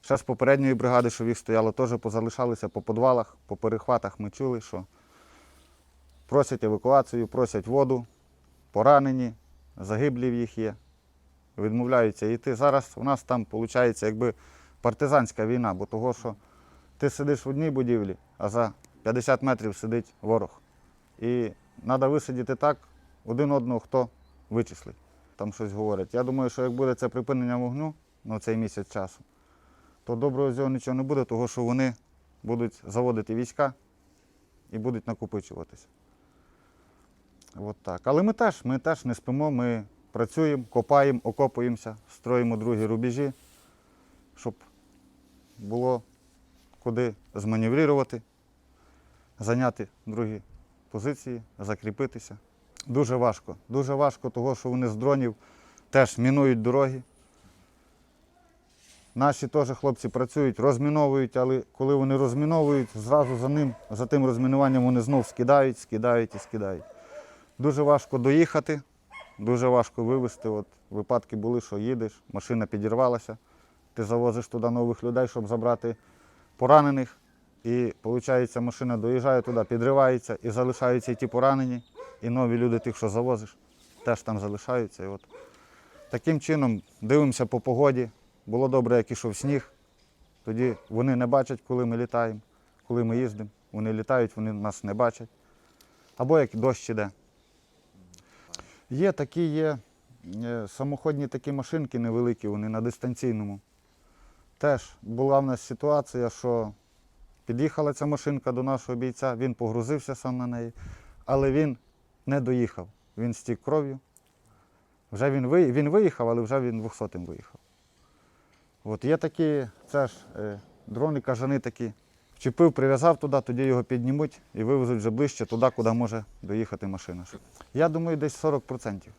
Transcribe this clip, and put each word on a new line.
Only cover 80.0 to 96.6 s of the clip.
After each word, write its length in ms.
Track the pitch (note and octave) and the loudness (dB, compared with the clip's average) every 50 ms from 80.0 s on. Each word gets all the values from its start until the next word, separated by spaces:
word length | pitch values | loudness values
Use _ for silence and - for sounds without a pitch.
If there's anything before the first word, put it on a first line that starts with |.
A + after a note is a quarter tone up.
| C3+ C3 B2+ B2 - - A2+ - - | 6 6 4 2 -2 -6 -10 -6 -4
і 60 | A#2 | -4
залишаються 640 | G#2 A#2+ B2+ B2+ B2 - C3 B2 B2 B2+ - - | -2 0 0 0 0 0 0 2 2 0 0 -2
і 40 | A#2+ | -4
ті 120 | - C3+ | -4 -4
поранені, 540 | A#2 - B2 B2+ C3+ C3+ C3+ C3 B2+ B2 A#2+ - _ _ - - - - - | -2 0 2 4 4 4 2 0 -2 -4 -6 -10 _ _ -20 -20 -20 -18 -8
і 80 | - A#2 | -4 -2
нові 280 | A#2+ B2+ B2+ A#2+ A#2 | 0 0 2 2 2
люди 220 | A#2 A#2+ B2 A2+ A2+ | 2 2 2 0 0
тих, 180 | - B2 G#2+ | -2 -4 -6
що 120 | - - G#2+ | -4 -4 -2
завозиш, 480 | G2 A2+ A#2+ B2+ B2 G#2+ G#2+ G2+ - _ _ _ _ _ _ _ _ - - | -2 0 0 0 -2 -2 -4 -14 -20 _ _ _ _ _ _ _ _ -8 -2
теж 160 | B2 A#2 - | -2 -2 -2
там 180 | - - A2 G#2 | -2 -6 -6 -4
залишаються. 640 | G2 G#2 G#2 G2+ - - B2 B2 A2+ G2 - - F#2+ | -4 -6 -8 -8 -6 -4 -2 -2 -2 -4 -8 -12 -12
І 40 | |
от 200 | G2 G2+ G2+ - _ - - - - - - - _ - - - - - - - - | -10 -10 -12 -16 _ -20 -20 -20 -20 -20 -20 -20 _ -20 -20 -20 -20 -20 -20 -14 -8
таким 300 | - A#2+ _ D#3+ D#3+ D3 | -8 -4 _ 0 0 0
чином 420 | - - D#3+ D3+ C#3 B2 A2 G2 - _ _ _ | 0 0 0 2 2 2 0 -2 -4 _ _ _
дивимося 440 | - A2 C3+ D3+ D3 C3+ B2 - B2+ | 0 4 4 4 6 4 2 0 -2
по 140 | G#2+ - A#2+ | -2 -2 -2
погоді. 500 | - C3 B2 A#2+ C#3+ C#3+ C3+ B2 B2 A2+ - _ _ _ _ _ _ | 0 0 2 4 4 4 4 2 -4 -6 -8 _ _ _ _ _ _
Було 220 | - G#2+ B2 C3+ | -4 0 0 2
добре, 300 | C3 C3+ C3+ A#2+ A#2+ B2+ | 4 4 2 4 4 4
як 140 | A#2+ A2 - | 4 2 0
ішов 240 | B2 - - A#2 G2+ | -6 -6 -4 -6 -6
сніг. 360 | - - C#3 C#3+ C3+ - - _ _ _ _ _ _ _ _ _ _ - _ _ _ _ | -4 -2 -2 -2 -2 -4 -6 _ _ _ _ _ _ _ _ _ _ -20 _ _ _ _
Тоді 300 | A2+ A2 A2+ B2 B2+ A2 - - - | -6 -2 0 0 0 0 -4 -10 -6
вони 260 | A2 A2+ B2 C3+ C3 | -2 0 2 2 2
не 120 | B2 B2 | 2 2
бачать, 320 | A#2+ C3 C#3 C3 - C3+ A2+ _ | 2 2 2 2 0 -4 -10 _
коли 180 | _ B2+ B2 B2 | _ -2 -2 0
ми 120 | A#2 A#2 | -2 -2
літаємо, 420 | A#2 A#2+ A#2 - A#2+ A#2 A2+ G#2+ G#2+ - _ _ _ _ _ _ _ _ | -2 -4 -2 -2 -2 -2 -2 -4 -10 -14 _ _ _ _ _ _ _ _
коли 160 | _ A#2+ A#2+ A#2 | _ -2 0 0
ми 140 | A2+ A2+ | 0 0
їздимо. 320 | A#2 B2+ A#2 G#2 G#2 G#2+ G#2 _ _ _ _ | 0 -2 -2 -4 -8 -12 -14 _ _ _ _
Вони 220 | - G#2+ G#2+ A2 A2 | -8 -6 -4 -2 -2
літають, 420 | A2 A2 - C3 B2+ A#2 G#2 - | -4 -2 0 2 2 2 0 -2
вони 180 | - A2 A2 G#2+ | -6 -6 -6 -4
нас 300 | G#2 G2+ G#2+ G2 - - | -4 -6 -6 -8 -6 -8
не 100 | G2+ G2+ | -8 0
бачать. 360 | G#2+ B2 A#2 - - A2+ - _ _ _ _ _ _ _ _ _ _ - _ _ _ _ _ _ | 0 0 0 0 -4 -20 -20 _ _ _ _ _ _ _ _ _ _ -20 _ _ _ _ _ _
Або 220 | - B2 C3 D#3+ D#3+ | -6 2 4 4 4
як 100 | C#3 A2 - | 4 2 0
дощ 360 | A2+ | 0